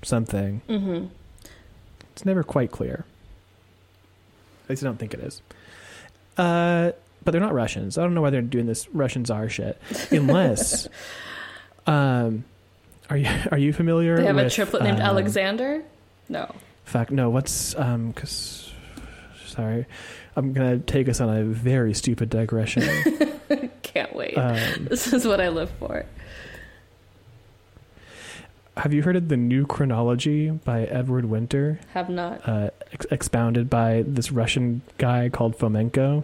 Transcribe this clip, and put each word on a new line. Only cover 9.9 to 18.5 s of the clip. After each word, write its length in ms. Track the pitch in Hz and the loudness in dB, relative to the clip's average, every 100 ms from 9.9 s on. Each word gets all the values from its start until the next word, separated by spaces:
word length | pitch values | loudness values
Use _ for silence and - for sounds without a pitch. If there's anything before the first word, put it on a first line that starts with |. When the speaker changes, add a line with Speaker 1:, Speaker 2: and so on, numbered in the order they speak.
| - - | -8 0
Speaker 1:
Unless, 760 | - 139 165 170 107 - - - - - - - - | 2 6 6 4 2 -2 -4 -6 -14 -16 -16 -14 -14
Speaker 2:
<laughs> 480 | - - - - - | -14 -16 -20 -6 2
Speaker 1:
um, 560 | 151 139 123 117 110 123 - _ _ _ - - | 4 4 4 2 0 -6 -18 _ _ _ -20 -4
are 80 | 143 | 0
you, 120 | 139 - - | 0 0 0
are 80 | 147 | 2
you 140 | 143 | 2
familiar 460 | 151 165 165 170 165 | 2 2 4 4 4
Speaker 2:
They 80 | 202 | 4
have 120 | 147 | 4
a 60 | |
Speaker 1:
with, 80 | 123 | 2
Speaker 2:
triplet 300 | - 196 - | 2 0 2
named 160 | - 113 | 2 2
Speaker 1:
um, 60 | 202 | 4
Speaker 2:
Alexander? 760 | 196 196 208 190 220 254 302 311 - _ _ _ | 2 2 0 0 0 -2 -4 -6 -20 _ _ _
No. 260 | 156 - - - - | -8 -8 -12 -20 -20
Speaker 1:
Fuck, 260 | - 123 117 | -4 -2 0
no. 180 | 135 123 | 2 2
What's, 440 | 123 135 - - - | 2 0 -4 -4 -2
um, 360 | 135 120 113 | -2 0 -2
'cause, 600 | - 143 - - | -6 -10 -8 -10